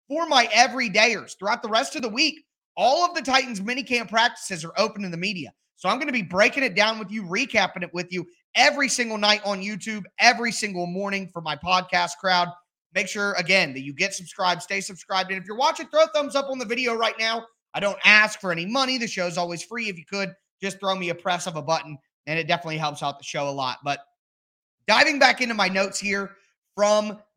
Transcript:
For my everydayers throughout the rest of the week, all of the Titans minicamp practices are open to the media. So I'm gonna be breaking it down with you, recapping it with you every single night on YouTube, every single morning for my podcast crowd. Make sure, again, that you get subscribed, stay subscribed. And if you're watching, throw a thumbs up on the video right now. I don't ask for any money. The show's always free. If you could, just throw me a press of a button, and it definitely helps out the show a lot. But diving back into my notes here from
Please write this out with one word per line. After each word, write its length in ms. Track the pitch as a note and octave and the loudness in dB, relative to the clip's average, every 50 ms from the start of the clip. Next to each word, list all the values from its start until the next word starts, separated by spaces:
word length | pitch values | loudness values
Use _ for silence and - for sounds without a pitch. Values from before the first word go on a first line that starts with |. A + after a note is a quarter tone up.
| _ _ | _ _
For 180 | C4+ D#4+ E4+ | -4 -4 0
my 200 | D#4+ D4+ C4 A#3+ A3 | 2 4 4 4 4
everydayers 880 | G#3 A3 B3 C4 A3 C4 B3 A#3 F3 G#3 A3 B3 A3+ F#3 B2 A2 - - | 6 6 6 6 4 0 -2 2 4 4 4 4 4 0 -6 -10 -16 -8
throughout 240 | F3+ G3+ A3+ A#3 - | -2 -2 -2 -2 -2
the 80 | A3 | 0
rest 260 | G#3 A3+ C4+ C4+ - | 0 0 0 0 -4
of 60 | D#4 B3 | -6 -6
the 60 | A#3 | -6
week, 340 | G3+ A#3+ D#4+ D#4 - - _ _ _ _ _ _ _ | -2 0 -2 -2 -2 -6 _ _ _ _ _ _ _
all 260 | - F#3+ A#3+ C4+ E4 F4 | 2 4 4 4 4 2
of 120 | F4 F4 | 2 0
the 80 | E4 B3+ | -2 -2
Titans 400 | C4+ C4 C4+ C4 B3 A#3+ F#3+ F#3+ | 2 2 2 2 2 -4 -6 -4
minicamp 480 | G#3+ B3 C4 C4+ - B3 A#3+ A3+ F3 | -4 -4 -6 -4 -2 -2 -2 -2 0
practices 520 | G3+ A3+ A3+ A#3+ A#3+ - - - G3 E3 D#3 | 0 2 2 2 0 -4 -10 -10 -8 -8 -8
are 120 | E3 - | -8 -2
open 260 | F3 G#3 G#3+ - G3 G3+ | 0 0 0 0 -6 -8
to 60 | F#3 | -8
the 80 | E3+ | -6
media. 380 | E3 F3 G3+ G#3 F3 C#3+ G#2+ - _ _ _ _ | -6 -6 -6 -6 -6 -10 -12 -14 _ _ _ _
So 120 | _ - F3+ | _ -2 -2
I'm 100 | G#3 C4 | -2 0
gonna 140 | D#4 D4 B3+ | -2 -2 -2
be 80 | B3 | -4
breaking 440 | G3 - F3 F#3 G#3 B3 - C#4 C4+ | -4 -2 2 4 4 4 4 2 0
it 100 | B3 F3+ | 0 2
down 240 | F#3+ G#3 A3 A3+ A3 | 2 2 2 2 -2
with 120 | G#3+ F#3 | -8 -8
you, 120 | G#3 A3 G3+ | -8 -10 -6
recapping 600 | E3+ E3+ G#3+ C4+ - - A3 F#3+ F3+ - F#3 F3+ | -4 -2 -2 -2 0 0 0 0 0 -2 -6 -10
it 120 | E3+ - | -8 -6
with 180 | F3 F3+ F3 F3+ | -6 -6 -4 -6
you 140 | F3+ E3 - _ _ _ _ _ | -6 -6 -8 _ _ _ _ _
every 360 | G#3+ B3 D4 C4 C4+ C#4 B3+ | 4 4 4 4 2 0 0
single 260 | - - A#3+ A3+ A3 | 0 0 -2 -2 -2
night 240 | G#3+ G#3 G#3 G#3 G#3 G3+ | 0 2 4 2 2 2
on 160 | G3 G3+ F#3+ F#3+ | -4 -4 -4 -4
YouTube, 420 | G#3 G#3+ G3 - A3+ A3 G#3+ F#3 - _ - | -6 -8 -8 -8 -8 -8 -8 -8 -12 _ 4
every 340 | G3+ A#3 B3 A3+ A#3 A#3 G#3 | 4 4 4 4 0 -4 -4
single 340 | - - G#3 F#3+ F3 F3 | -4 -6 -6 -4 -4 -4
morning 440 | E3+ F3 F#3 G3+ G3+ G3 G3 F#3+ F3+ - | -4 -4 -4 -4 -4 -4 -4 -6 -8 -12
for 80 | E3+ | -10
my 160 | E3 D#3 D3+ | -6 -6 -6
podcast 600 | - - F3 F#3 F#3 F3+ F3+ - F3 F3 E3+ - - | -6 -2 2 2 2 2 2 0 0 0 0 -4 -4
crowd. 280 | - F#3+ F#3 F3+ F3 F3 - - _ _ _ _ _ _ _ | 0 2 4 4 4 2 -2 -12 _ _ _ _ _ _ _
Make 160 | F#3 G#3 F#3+ | -4 -4 -2
sure, 240 | - G#3+ G3+ G3+ G3 | -2 -2 -2 0 0
again, 380 | F3 F3+ D#3+ F#3+ G3 F3+ D3 C3 | -2 0 4 4 4 4 2 -2
that 120 | C3+ C3+ | -8 -10
you 100 | C#3+ C#3+ | -10 -4
get 200 | D#3+ F#3 G3 F#3+ | -2 -2 -2 -2
subscribed, 460 | - F#3 D#3 - - F#3+ F3+ F3 E3+ | -6 -12 -14 -6 0 2 2 2 0
stay 220 | - - G3 G3 F#3 | -2 -6 -6 -6 -6
subscribed. 480 | - G3 E3 - _ G3 F#3+ F#3+ F3+ | -8 -12 -14 -10 _ -2 -2 -2 -2
And 100 | F#3+ F#3+ | -4 -6
if 60 | F#3 | -6
you're 100 | F#3 G#3+ | -10 -4
watching, 300 | A3 C4+ D#4 D#4+ D#4+ E4 | 0 0 0 0 0 -8
throw 160 | - - D4+ D#4+ | -2 4 4 4
a 60 | D#4+ | 4
thumbs 280 | D#4+ D4+ D4 C#4 - | 4 -2 -2 0 -2
up 140 | C#4 C#4 C#4 | -2 -2 -2
on 80 | C4+ B3+ | -6 -6
the 80 | B3 | -4
video 280 | G3+ A#3+ A#3+ B3+ A#3+ A#3 | -4 -4 -2 -2 -2 0
right 240 | A3+ A3+ A3 - A3 | 0 0 -2 -2 0
now. 280 | A3 A3+ A3+ A#3 A3+ - _ _ _ _ _ | -2 -2 -2 -2 -6 -10 _ _ _ _ _
I 80 | D3+ | -4
don't 180 | F#3 G3+ F#3+ - - | -2 -2 -2 4 6
ask 340 | F#3+ G#3 G#3+ G#3+ G#3+ G#3+ - | 8 8 8 8 4 0 -4
for 140 | - F#3 E3+ | -4 -4 -4
any 140 | E3 E3+ | -2 -4
money. 320 | F#3+ A3+ C#4 C4+ B3+ C4 B3+ | -2 0 0 0 0 0 -2
The 100 | A#3 A3 | -2 -4
show's 300 | - G3 F3+ F3+ E3+ F3+ | -2 -4 -4 -2 -2 -2
always 240 | F3 F3 F3 E3 - | -4 -4 -4 -8 -10
free. 260 | - A3+ A#3+ A3+ G#3+ | -10 -8 -8 -6 -6
If 80 | F#3+ | -8
you 80 | E3 D#3+ | -10 -12
could, 300 | _ G3 G3 G3 F#3 F#3+ _ _ _ _ _ | _ -6 -6 -6 -6 -6 _ _ _ _ _
just 180 | - G3 F#3+ G3 | -8 -8 -8 -4
throw 160 | G3+ F#3+ F#3+ | -2 -2 -2
me 140 | F#3 F3+ F3 | -2 -2 -4
a 60 | E3+ | -6
press 320 | F3 - G3 F3+ F3 - | -4 -2 -2 -2 -2 -2
of 100 | F#3+ E3+ | -6 -8
a 60 | D#3 C#3+ | -8 -2
button, 340 | C#3 E3 D#3 C3 D3+ D3+ - _ _ _ _ _ | -2 -2 -2 -2 -6 -14 -16 _ _ _ _ _
and 120 | - D#3 E3 | -4 -4 -4
it 80 | D#3+ | 0
definitely 320 | D3+ E3+ E3+ - E3 D#3 D#3 | 0 -2 -2 -2 -6 -6 -4
helps 240 | D#3 D3+ D3 C#3+ D#3+ | -4 -4 -4 -4 -6
out 160 | C#3+ C#3 C#3+ | -6 -6 -6
the 60 | - | -12
show 240 | - - D#3 C#3+ C#3+ | -10 -6 -4 -4 -4
a 20 | |
lot. 280 | C#3 C#3 C3 B2+ A#2+ - - | -4 -4 -4 -4 -6 -6 -4
But 160 | D3 C#3+ - - _ _ _ _ _ _ _ _ _ _ _ _ _ _ _ _ | -4 -4 -6 -6 _ _ _ _ _ _ _ _ _ _ _ _ _ _ _ _
diving 320 | - G#3 A#3+ C#4+ D#4 D4+ C#4 | 2 4 4 6 4 4 4
back 220 | C4+ B3+ A#3+ - | 4 4 4 2
into 140 | B3+ A#3 A#3 | -2 -4 0
my 140 | G#3 G3 F#3 | 0 0 0
notes 320 | F#3 F#3+ G3 G3 F#3+ - | 0 0 -2 -2 -2 -6
here 360 | G3 G3+ G3 G3+ G3 F#3+ - _ _ _ _ _ _ _ _ | -4 -2 -4 -4 -4 -8 -12 _ _ _ _ _ _ _ _
from 460 | - G#3 G#3 G#3+ G#3+ G#3+ G#3+ G3+ - - _ _ | 0 2 4 4 4 2 0 -6 -10 -16 _ _